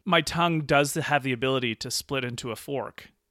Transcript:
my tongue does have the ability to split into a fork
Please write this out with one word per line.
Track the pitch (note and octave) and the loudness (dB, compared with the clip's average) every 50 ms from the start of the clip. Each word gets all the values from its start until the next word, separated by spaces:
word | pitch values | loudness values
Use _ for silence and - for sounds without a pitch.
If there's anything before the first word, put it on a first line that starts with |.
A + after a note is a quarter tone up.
| - | 0
my | G3+ F3 E3+ | 2 4 4
tongue | E3 - - E3+ E3+ E3+ E3 D#3 | 4 2 0 2 2 2 2 0
does | D3 C3 D3+ C#3+ D3 C#3 - | 2 4 4 4 4 2 0
have | E3 C3+ - D3 C#3+ B2+ | -4 0 0 0 0 2
the | C3+ | 0
ability | B2+ A2+ B2+ C3 C3+ C3 B2 A#2 A2 | -2 0 0 0 0 2 0 -2 -4
to | - - B2 | -4 -6 -4
split | - - - - C#3+ C3+ B2+ | -4 -4 -4 -4 -4 -4 -4
into | B2 B2 - - A#2+ | -4 -6 -8 -8 -8
a | A2 | -8
fork | - - - C#3 B2+ G#2+ - - - - - _ _ _ _ | -8 -6 -6 -4 -4 -4 -6 -10 -16 -20 -20 _ _ _ _